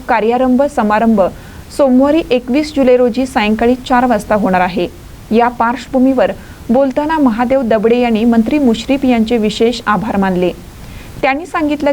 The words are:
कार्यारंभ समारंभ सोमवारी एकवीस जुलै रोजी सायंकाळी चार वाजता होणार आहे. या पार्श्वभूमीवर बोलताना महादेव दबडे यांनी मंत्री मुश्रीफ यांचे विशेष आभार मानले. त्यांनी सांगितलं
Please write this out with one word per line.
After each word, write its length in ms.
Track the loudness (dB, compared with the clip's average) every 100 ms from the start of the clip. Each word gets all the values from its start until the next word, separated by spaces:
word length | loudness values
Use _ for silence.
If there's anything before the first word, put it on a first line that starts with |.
| 0
कार्यारंभ 560 | 0 0 0 2 2 0 0
समारंभ 460 | 0 2 2 2 2 -2 -18 -20 -18 0
सोमवारी 440 | 2 4 4 2 0
एकवीस 440 | -2 0 -2 -2 0
जुलै 200 | 2 4
रोजी 280 | 2 0 -2
सायंकाळी 500 | -2 0 0 0 0 0
चार 160 | 0 2
वाजता 300 | 0 0 -2
होणार 260 | 0 0
आहे. 260 | 0 -2 -6 -8 -20 -20 -2
या 160 | 2 2
पार्श्वभूमीवर 840 | 0 -2 -2 -4 0 2 2 0 -2 -12 -20 -2
बोलताना 480 | 2 2 0 -2 2
महादेव 440 | 0 0 0 0
दबडे 380 | 2 2 2 2
यांनी 260 | 2 2 2
मंत्री 340 | 2 2 2
मुश्रीफ 460 | 2 0 -2 -2 2
यांचे 320 | 2 2 0
विशेष 440 | 0 0 0 0 -2
आभार 300 | -2 -2 -2
मानले. 340 | 0 0 0 -4 -14 -18 -18 -16 -16 -4
त्यांनी 240 | -2 -2 -4
सांगितलं 460 | -4 -2 0 -2